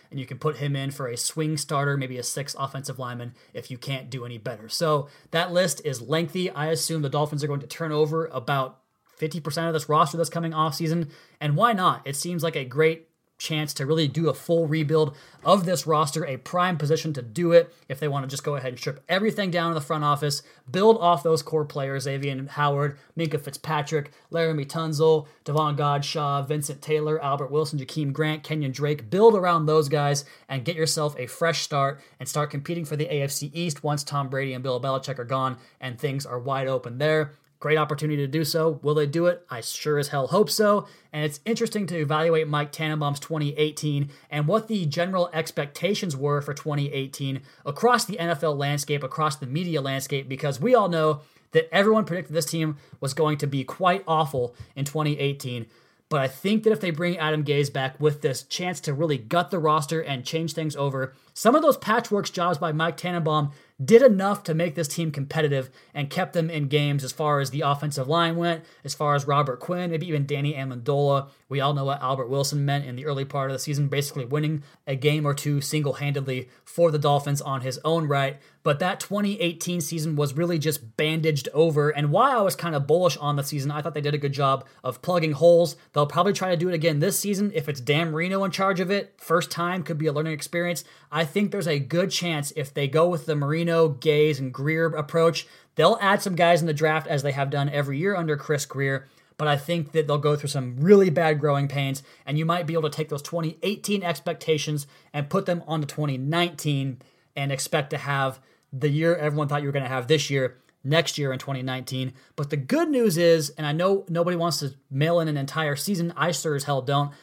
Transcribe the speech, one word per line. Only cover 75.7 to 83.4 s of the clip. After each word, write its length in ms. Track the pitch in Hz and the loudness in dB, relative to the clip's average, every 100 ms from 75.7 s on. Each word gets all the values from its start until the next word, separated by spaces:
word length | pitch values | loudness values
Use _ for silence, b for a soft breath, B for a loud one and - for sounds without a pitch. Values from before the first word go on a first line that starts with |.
| 156 139 131 143 139 135 127 127 b | -2 -2 -2 -4 -4 -4 -6 -8 b
for 280 | - - 170 | -8 2 4
the 80 | 151 | 4
Dolphins 420 | 147 143 143 143 | 4 2 2 -2
on 200 | 143 135 | -2 -6
his 180 | 131 123 | -4 -4
own 220 | 156 165 151 | 0 0 2
right. 300 | 139 135 139 b b | 0 0 -4 b b
But 160 | 160 143 | 0 2
that 220 | 180 190 | 0 -2
twenty 400 | - 202 202 196 | -4 -2 -2 0
eighteen 400 | 170 170 175 175 | -2 -2 -4 -4
season 340 | 147 165 156 | -2 -4 -2
was 200 | 147 147 | 0 0
really 240 | 127 170 170 | 0 0 0
just 380 | 151 147 113 - | 0 -4 -6 -2
bandaged 520 | 156 160 160 147 - | 0 2 0 0 0
over, 380 | 147 165 151 147 | 2 2 4 2
and 220 | 147 147 | 0 2
why 200 | 170 269 | 4 4
I 80 | 247 | 4
was 140 | 196 - | 2 0
kind 200 | 170 160 | -2 -2
of 100 | 139 | 2
bullish 300 | 175 180 - | 4 4 0
on 180 | 147 | -2
the 80 | 143 | -2